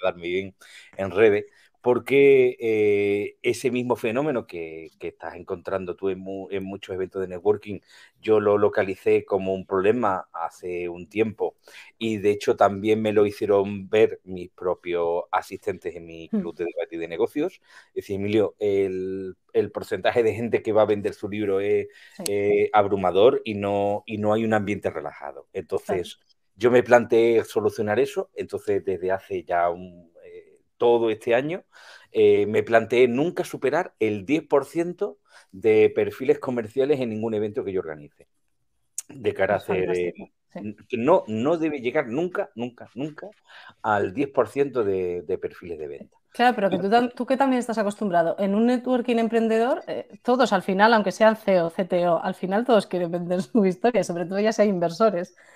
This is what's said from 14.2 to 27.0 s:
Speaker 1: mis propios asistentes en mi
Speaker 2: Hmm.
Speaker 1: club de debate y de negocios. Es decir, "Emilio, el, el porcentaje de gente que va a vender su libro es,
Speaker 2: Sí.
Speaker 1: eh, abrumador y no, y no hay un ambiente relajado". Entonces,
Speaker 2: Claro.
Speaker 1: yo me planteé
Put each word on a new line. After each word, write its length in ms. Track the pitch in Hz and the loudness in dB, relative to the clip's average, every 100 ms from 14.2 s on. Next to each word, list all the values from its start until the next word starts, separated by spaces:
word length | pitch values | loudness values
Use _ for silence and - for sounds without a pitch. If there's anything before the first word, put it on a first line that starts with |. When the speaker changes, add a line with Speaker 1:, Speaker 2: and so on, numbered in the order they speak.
| 92 | -12
Speaker 1:
mis 240 | 90 90 | -12 -12
propios 760 | - 90 85 87 87 85 85 - | -6 -4 -4 -4 -2 -2 -2 -2
asistentes 640 | 92 - 95 107 90 - 85 | -4 -4 -8 -8 -8 -10 -12
en 120 | 85 | -16
mi 200 | 82 82 | -16 -8
Speaker 2:
Hmm. 100 | 110 | -6
Speaker 1:
club 180 | 85 82 | -6 -6
de 80 | 85 | -8
debate 300 | 85 85 82 | -6 -8 -8
y 40 | |
de 80 | 82 | -8
negocios. 540 | 85 117 147 175 - _ - _ | -2 -2 -2 -6 -8 _ -20 _
Es 140 | - | -12
decir, 140 | - 98 | -8 -6
"Emilio, 380 | 101 110 98 - | 0 0 0 0
el, 800 | 104 98 98 92 92 95 92 90 _ | 0 2 0 -2 -6 -8 -10 -14 _
el 180 | 113 101 | -2 -2
porcentaje 520 | 104 - 101 113 120 | -6 -8 -4 0 2
de 100 | 110 | 0
gente 280 | 101 117 107 | 0 -2 -2
que 120 | 113 | 0
va 80 | 107 | 2
a 40 | 107 | 2
vender 280 | 104 98 | 2 -2
su 160 | 95 101 | -6 -8
libro 320 | 104 101 95 | -4 -2 -2
es, 260 | 101 104 101 - - - | 0 0 -2 -12 -20 -8
Speaker 2:
Sí. 60 | 101 | -4
Speaker 1:
eh, 420 | 101 101 104 - | 0 2 2 4
abrumador 680 | 107 101 98 92 90 117 139 113 | 2 2 2 2 6 6 4 -4
y 80 | |
no, 500 | 101 101 101 101 104 - | -4 -2 0 -2 -4 -6
y 100 | 104 | -4
no 160 | 107 | 0
hay 100 | 110 | 0
un 100 | 110 | 2
ambiente 360 | 110 98 98 95 | 0 0 -4 -4
relajado". 580 | 82 73 - 71 67 - | -6 -10 -12 -16 -16 -12
Entonces, 640 | 95 80 - - - 85 - | -12 -6 -6 -4 -6 -6 -14
Speaker 2:
Claro. 160 | _ _ _ 98 | _ _ _ _
Speaker 1:
yo 140 | 117 | 4
me 120 | 123 | 4
planteé 600 | 110 120 | 6 4